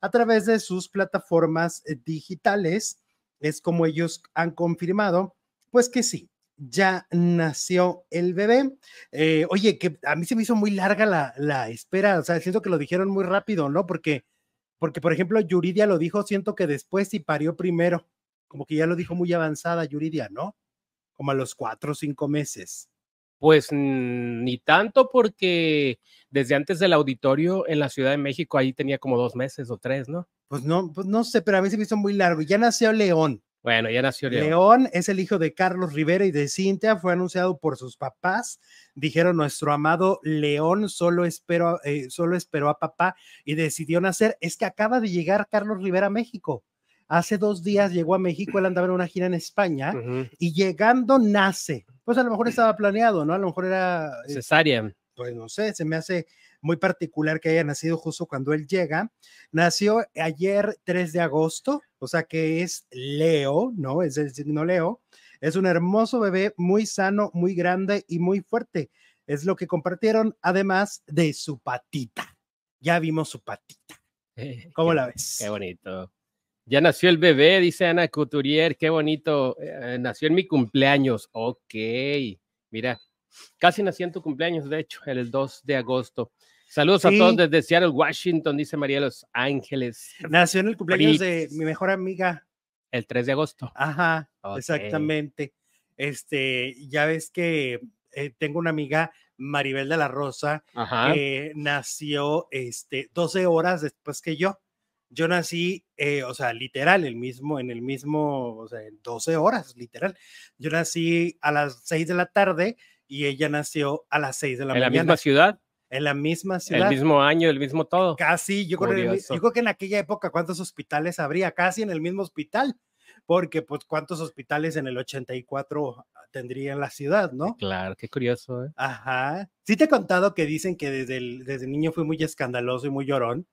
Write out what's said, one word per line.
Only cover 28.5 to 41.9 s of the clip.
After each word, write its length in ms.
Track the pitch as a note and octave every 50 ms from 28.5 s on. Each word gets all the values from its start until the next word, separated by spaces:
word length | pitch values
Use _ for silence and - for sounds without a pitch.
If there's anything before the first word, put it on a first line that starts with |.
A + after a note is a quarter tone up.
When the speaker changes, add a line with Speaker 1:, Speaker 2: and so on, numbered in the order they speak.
| -
Speaker 2:
ahí 160 | C#3+ C3 C3 C3
tenía 260 | _ C#3+ C3+ C#3 C3
como 200 | - C3 B2+ A#2+
dos 160 | B2 B2 -
meses 340 | A#2+ B2+ C#3 - - C#3 A#2
o 60 | B2
tres, 320 | G2 _ B2 C3 C#3 C3 A#2+
¿no? 200 | D3 F3 F3 _ _ _ _ _
Speaker 1:
Pues 140 | - D3 B2
no, 300 | D3 E3 F3 F#3+ E3+ D3+
pues 120 | D#3+ G3
no 180 | F#3+ G3+ A3 A#3
sé, 180 | A#3 - A#3+ E3+
pero 160 | - G3+ F#3+
a 40 | F#3
mí 60 | G3
se 80 | G3
me 60 | G#3+ G#3+
hizo 140 | G3+ A3+
muy 160 | G#3+ G3+ G3+ G3+
largo. 280 | G3+ F#3+ F3 E3+ D#3 D#3
Ya 140 | D3 F#3+ G#3
nació 340 | A#3 A#3+ A3 - A#3+ A3 G#3+
León. 500 | A3 G#3 F#3+ F3 D#3+ D#3+ D3+ B2+ G#2 _ _ _ _ _
Speaker 2:
Bueno, 280 | A#2+ A#2 A2+ A2+ A2+
ya 120 | A2+ B2 B2+
nació 260 | C3+ C3 - - C3+
León. 160 | A#2+ A#2+ -
Speaker 1:
León 420 | D3+ D#3+ E3+ F#3 G3+ A3+ B3 C4 B3+ -
es 160 | F3 F3 -
el 120 | G3 F#3
hijo 180 | F#3+ - G#3+ F#3+
de 140 | E3 D#3 -
Carlos 380 | - F#3 F#3 F3+ F3+ F#3 E3+ C#3+
Rivera 300 | D3 D#3 D3+ E3+ F#3+ G3+
y 40 | G3
de 180 | D#3 D3 C#3+ C#3+
Cintia, 480 | - - F#3+ F#3+ G3 F#3+ - A3 A3
fue 160 | F#3 E3 F#3 F3
anunciado 460 | F3 F3+ F3+ - F#3 F3+ F#3 F3+ C#3+
por 180 | - D#3 C3+
sus 200 | B2 B2+ B2+ -
papás. 640 | _ C#3+ C3 - _ - F3+ F#3 G#3 - - - _ _ _ - - - _ _
Dijeron, 420 | - C3+ D#3 - D#3+ E3+ F3+ F3+
"Nuestro 360 | E3 D3+ C#3+ - - - D3 D3
amado 480 | D3 D3 D#3 E3 E3+ F#3 F#3+ G3 F#3 -
León 680 | D3+ D#3 D3+ D3 D3 C#3+ C#3+ D#3 E3 F3+ G3+ G#3+ G3
solo 360 | - - E3+ F3 E3+ F3 F3
esperó, 560 | E3+ D#3+ - _ _ F3 E3+ E3+ E3+ E3+ E3+ -
eh, 260 | D3